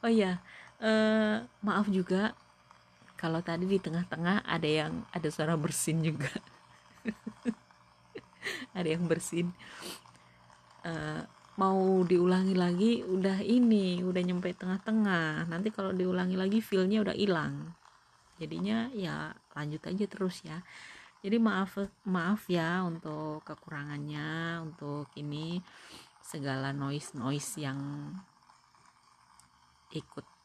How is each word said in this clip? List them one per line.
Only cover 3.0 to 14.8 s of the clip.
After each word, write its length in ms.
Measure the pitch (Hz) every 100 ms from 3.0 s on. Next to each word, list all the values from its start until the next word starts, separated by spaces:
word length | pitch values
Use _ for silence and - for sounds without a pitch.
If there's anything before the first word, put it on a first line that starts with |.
| -
kalau 240 | - 165 160
tadi 240 | 170 165 185
di 80 | 196
tengah-tengah 640 | 185 160 175 - 170 196
ada 240 | - 165 156
yang, 400 | 151 151 160 151
ada 140 | 175 156
suara 240 | - 151
bersin 480 | 165 156 143 - 160
juga. 280 | 160 147 139 - - - _ - - - 233
<laughs> 480 | 214 - - 247 220 _ _ _ _ _ - - - - - 262
Ada 200 | 190 175
yang 120 | 160 170
bersin. 480 | 165 - 170 175 - - - - - - - - _ - - - -
Eh, 400 | 175 160 151 156 - - - -
mau 440 | 190 190 190 185 175
diulangi 480 | 180 180 185 190
lagi, 480 | 185 175 175 220 233 185
udah 360 | 185 190 190
ini, 600 | - 240 240 214 185 175 180
udah 160 | 185
nyampe 320 | 180 180 180
tengah-tengah. 960 | 180 185 190